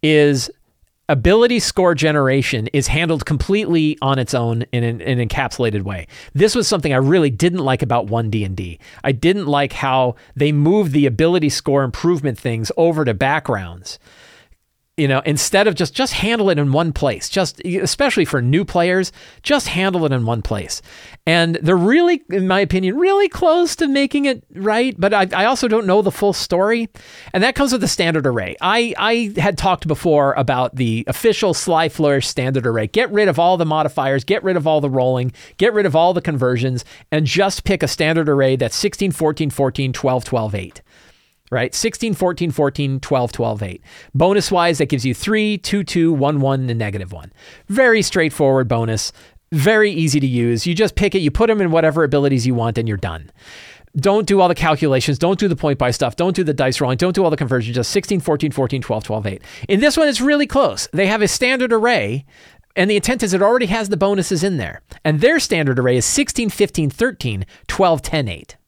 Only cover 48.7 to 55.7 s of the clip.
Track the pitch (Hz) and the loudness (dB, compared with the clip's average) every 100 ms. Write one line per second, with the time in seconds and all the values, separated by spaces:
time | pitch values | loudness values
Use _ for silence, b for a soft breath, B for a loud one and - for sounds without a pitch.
48.7 | 120 113 110 - b b b _ 160 147 | -2 -2 -2 -6 b b b _ 0 2
49.7 | 220 214 160 160 143 135 123 120 117 175 | 4 2 2 0 2 0 0 0 0 -2
50.7 | 170 214 - 202 190 151 - 226 220 180 | 0 0 0 0 2 0 2 2 2 2
51.7 | 165 160 151 151 143 143 135 120 123 117 | 2 2 2 2 2 2 2 0 0 -2
52.7 | 113 113 101 92 80 78 _ B B B | -2 -2 -4 -6 -8 -14 _ B B B
53.7 | B B - 165 202 202 196 180 165 165 | B B -2 2 2 2 4 4 4 2
54.7 | 151 156 131 127 139 170 190 202 147 151 | 2 2 2 0 0 0 0 0 0 -2